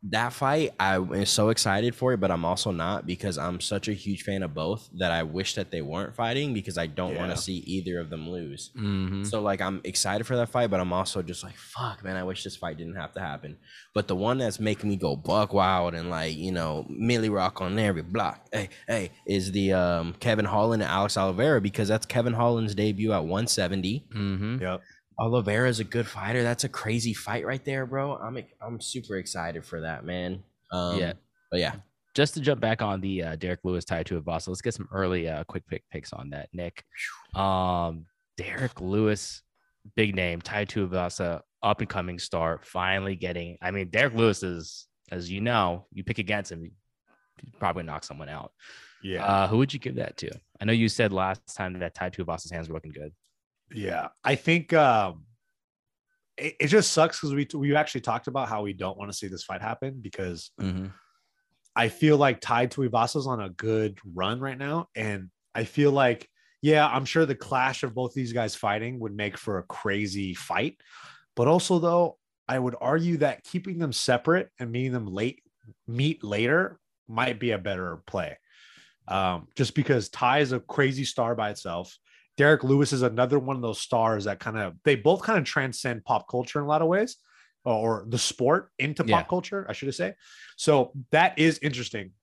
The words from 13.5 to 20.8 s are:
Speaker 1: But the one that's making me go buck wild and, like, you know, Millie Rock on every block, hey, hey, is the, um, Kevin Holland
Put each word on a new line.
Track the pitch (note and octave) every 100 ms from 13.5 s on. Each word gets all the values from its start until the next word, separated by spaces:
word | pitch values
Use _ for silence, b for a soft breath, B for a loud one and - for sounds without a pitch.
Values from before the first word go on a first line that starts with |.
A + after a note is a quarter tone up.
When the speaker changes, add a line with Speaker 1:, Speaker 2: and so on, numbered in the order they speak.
| D2+ B B B
Speaker 1:
But | - G2+
the | F2+
one | G#2 B2+
that's | A#2+ G2
making | G#2+ G#2 G#2
me | G2
go | D#2+
buck | C#2 D#2+ G2 G#2
wild | G2+ F#2 F#2 F2
and, | E2+ F2
like, | E2 D#2+ D#2+
you | F2+
know, | F2+ E2 D2+ -
Millie | - A2+ A#2+ A2
Rock | G2+ F#2 -
on | F#2 G2+
every | G#2+ F2
block, | E2 G#2 F#2+ - -
hey, | G#2+ G2 B -
hey, | A#2 F2+ -
is | - G2 F#2
the, | G2 G2
um, | F#2 F2+ F2 E2+ F2+
Kevin | A#2+ A2 G#2
Holland | G#2 A2 A2+